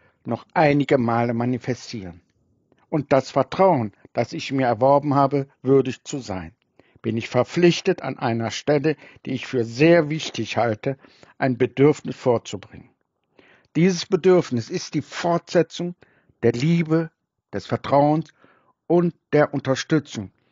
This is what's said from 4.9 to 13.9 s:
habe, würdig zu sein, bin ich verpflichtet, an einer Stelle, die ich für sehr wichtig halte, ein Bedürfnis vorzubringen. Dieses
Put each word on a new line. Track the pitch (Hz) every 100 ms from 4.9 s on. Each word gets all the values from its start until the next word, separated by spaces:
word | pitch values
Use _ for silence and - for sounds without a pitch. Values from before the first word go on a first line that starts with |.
| 143 147
habe, | 143 139 139 139 _
würdig | 127 139 135 123
zu | - 147
sein, | 110 92 85 _ _ _ _ _
bin | 113 110
ich | -
verpflichtet, | 123 120 - 175 165 - 180
an | 139 127
einer | 131 117 113
Stelle, | - - 147 147 147 - - -
die |
ich | 135 -
für | 127
sehr | 113 117 156 170 147
wichtig | 160 - - 110 -
halte, | 117 107 143 135 _ _ _ -
ein | 135 120
Bedürfnis | 123 - 139 147 - -
vorzubringen. | 131 117 - 98 - 85 - _ _ _ _ _ _ _ _ -
Dieses | 180